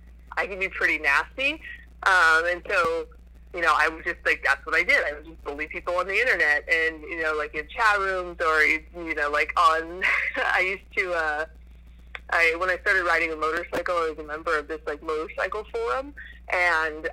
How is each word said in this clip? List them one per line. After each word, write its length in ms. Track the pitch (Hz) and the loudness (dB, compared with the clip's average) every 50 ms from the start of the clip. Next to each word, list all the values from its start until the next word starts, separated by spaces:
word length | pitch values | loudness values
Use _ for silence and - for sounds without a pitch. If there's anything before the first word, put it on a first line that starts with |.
| - - - - - - - | -20 -20 -20 -20 -18 -8 -6
I 120 | 160 165 | -6 -4
can 100 | 170 202 | -4 -4
be 120 | 185 190 180 | -6 -6 -6
pretty 280 | - - 185 170 160 | -2 0 0 0 0
nasty. 640 | 151 156 143 143 151 160 - - 262 269 285 311 320 - - - - - - - - - | 0 2 2 2 2 0 -2 -6 -4 -2 -2 -2 -4 -10 -14 -16 -16 -16 -20 -16 0 2
Um, 420 | - 190 180 165 160 160 160 165 | 4 6 8 8 8 6 6 4
and 140 | 175 180 175 - - | 2 -2 -2 -4 0
so, 380 | 208 185 170 165 165 165 160 - - - - - - - - - - | 2 2 2 2 0 -2 -4 -8 -14 -20 -20 -20 -20 -20 -20 -10 -6
you 80 | 180 | 0
know, 120 | 170 160 151 | 4 4 4
I 140 | 143 151 165 | 4 4 2
would 140 | 160 160 - | 0 -2 -6
just, 160 | 175 170 - - | -6 -6 -2 0
like, 180 | 175 156 - - | 0 0 2 2
that's 200 | 131 139 - - | 0 0 0 0
what 100 | 156 156 | 0 0
I 80 | 165 180 | 0 2
did. 200 | - 277 254 - | 4 2 2 2
I 80 | 151 147 | 0 -4
would 120 | 147 151 | -8 -12
just 180 | 160 165 - - | -16 -18 -12 -10
bully 240 | 143 143 147 151 | -10 -8 -8 -8
people 280 | 151 - 175 - 180 175 | -8 -10 -8 -6 -2 -2
on 120 | 180 180 | -2 -2
the 120 | 196 196 214 | 0 0 0
internet, 480 | 240 254 214 175 160 147 147 147 - - | 2 2 2 4 4 2 2 0 2 0
and, 320 | 165 165 160 160 160 156 | 0 2 2 -2 -2 -6
you 200 | 151 147 170 165 | -10 -10 -8 -4
know, 120 | 160 156 156 | -2 -2 -2
like, 180 | 151 147 147 151 | -2 -4 -6 -8
in 120 | 151 151 | -10 -10
chat 320 | - - - 233 214 208 202 | -10 -4 0 2 2 4 2
rooms 380 | 196 190 190 185 175 175 170 170 | 0 -2 -2 -4 -6 -8 -6 -2
or, 200 | 175 160 156 156 151 | 0 2 4 4 4
you 520 | 151 156 156 - - - 175 170 160 156 | 4 2 0 -4 -10 -14 -10 -8 -6 -4
know, 140 | 151 147 147 | -2 -2 0
like, 240 | 147 151 156 - - | 0 0 -2 0 2
on, 460 | - 170 160 160 160 165 165 175 185 190 - - - | 4 4 4 4 2 -2 -6 -8 -4 0 0 0 0
<laughs> 140 | - - - | -2 -4 -4
I 220 | 269 247 - - 190 | -2 -2 0 0 0
used 380 | 185 190 196 190 - - - | 0 -2 -4 -6 -10 -6 -4
to, 160 | 208 196 180 175 | -4 -2 -2 -2
uh, 320 | 165 160 156 151 151 160 - - - - - - - - - - - - - - - - - | -2 -2 -2 -2 -4 -6 -8 -10 -20 -20 -20 -20 -20 -20 -20 -20 -20 -20 -18 -18 -16 -6 -2
I, 260 | - 170 170 160 160 | 2 4 4 4 4
when 120 | 170 185 185 | 2 0 0
I 80 | 180 175 | 0 0
started 240 | - 208 196 190 175 | 0 2 2 2 4
riding 280 | 175 165 160 165 160 | 2 2 2 0 -2
a 40 | 160 | -2
motorcycle, 600 | 156 156 160 156 170 175 - - 175 175 180 175 | -2 -2 -2 -2 -4 -6 -4 -6 -4 -2 -2 0
I 180 | 170 165 160 151 | 0 0 -2 -4
was 40 | 151 | -6
a 80 | 156 | -10
member 300 | 151 151 160 165 170 160 | -10 -10 -6 -2 0 0
of 100 | 151 143 | 0 -2
this, 120 | 143 160 151 - | -4 -10 -8 -6
like, 180 | 160 147 147 160 | -8 -8 -6 -6
motorcycle 640 | 160 156 156 160 156 - - - 190 208 214 208 - - | -4 -4 -4 -4 -6 -4 -4 -4 -4 -4 -6 -8 -6 -6
forum, 400 | 233 226 240 247 262 269 285 - - - - - - - - - | -4 -2 -2 -2 -4 -4 -8 -14 -16 -18 -18 -18 -18 -6 -2 0
and, 560 | 185 180 175 165 160 160 160 151 156 160 160 | 2 2 4 2 2 0 -2 -4 -6 -8 -4